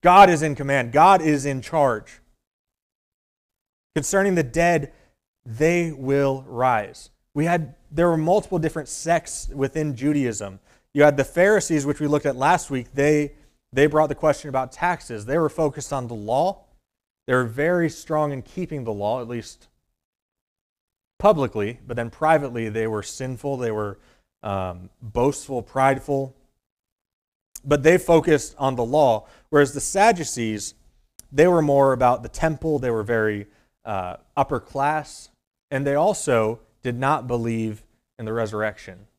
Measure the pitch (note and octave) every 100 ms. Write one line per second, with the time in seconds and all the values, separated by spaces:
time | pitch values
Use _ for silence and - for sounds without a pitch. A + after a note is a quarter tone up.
0 | F3 F#3 G3 E3 D#3 C#3+ C#3 C#3 A#2+ C3
1 | E3+ F#3+ D#3+ D3 C#3 C3+ - D#3+ C#3 A2
2 | - - _ _ _ _ _ _ _ _
3 | _ _ _ _ _ _ _ _ _ -
4 | C3+ G3 G3 F3+ C3+ D#3+ E3+ E3 C#3+ _
5 | _ _ _ _ B2 A2+ D#3 F3 E3+ C#3+
6 | C3 C#3 C#3 C3+ C3 A#2+ B2+ A#2 G#2 -
7 | - _ _ D3 E3 F3 D3 - _ D3+
8 | F3 D#3+ D#3 G3+ - F#3 D#3 E3 C#3 -
9 | D#3+ E3 - - - D3 C3+ D#3 D3+ B2
10 | C#3 D3 B2+ G#2 G2+ F#2+ _ _ _ D3
11 | D3 C#3 C3 - F#3+ G#3+ - D#3+ C#3 C#3+
12 | D3+ D3 D3 B2+ C#3 F3 - C3+ A#2 C3+
13 | C#3+ D3+ C#3+ - _ _ _ B2+ D3+ D3+
14 | D3+ D3 D#3 C#3 D3+ C3 B2+ - F3 E3+
15 | - A2+ G#2 D3+ D#3 - D#3 - - C#3
16 | B2 A#2 G#2 B2+ F3 G3 _ _ _ _
17 | _ _ - B2+ B2 A#2 D3+ F3+ E3 -
18 | - D3+ D3+ C3+ - - E3+ D3+ A#2 G#2
19 | G2+ B2+ A#2 A#2+ G#2+ - _ _ _ _
20 | _ _ _ _ _ _ _ _ _ _
21 | _ _ G3+ F3 C3 - G#2 A#2+ - A#2+
22 | A#2 - D#3 D#3+ C#3+ A#2+ A2+ G#2+ A2 G#2+
23 | G2 - C3 B2+ C#3+ C3+ A#2+ G#2+ G#2 F#2+
24 | _ _ _ _ G#2+ G2 F#2 F2+ F2+ _
25 | A2+ A#2+ B2+ C#3+ - B2+ A2+ C3+ C3+ C3+
26 | - C#3 C3+ - _ _ _ _ _ _
27 | _ _ _ _ _ - C#3 D3 D3 F3+
28 | F3+ E3 D#3 D3+ - - C3+ B2 A#2 D3
29 | C#3 G#2+ - _ _ D3 C#3 C#3 - F#3+
30 | G#3+ F#3+ D#3 - A2+ G#2+ - _ _ _
31 | _ _ - C3+ F3 F3 D3 C#3 C3+ B2+
32 | B2+ B2 A2+ - D#3+ D3 D#3+ D3 B2+ A2+
33 | G#2 A#2 G#2+ G#2 G2+ _ _ _ - G2+
34 | F2+ - _ - C#3+ C3 - C#3 C#3 D#3
35 | D3 - - _ _ _ _ C#3 C#3 C#3+
36 | F3+ G3+ - A#2+ A2 A#2 _ _ B2+ A#2+
37 | C3+ D3+ A#2+ A#2+ A#2 A2+ A2 G#2 _ _
38 | _ _ A2 A2+ A2 G#2 G#2+ G#2+ - F#2
39 | G#2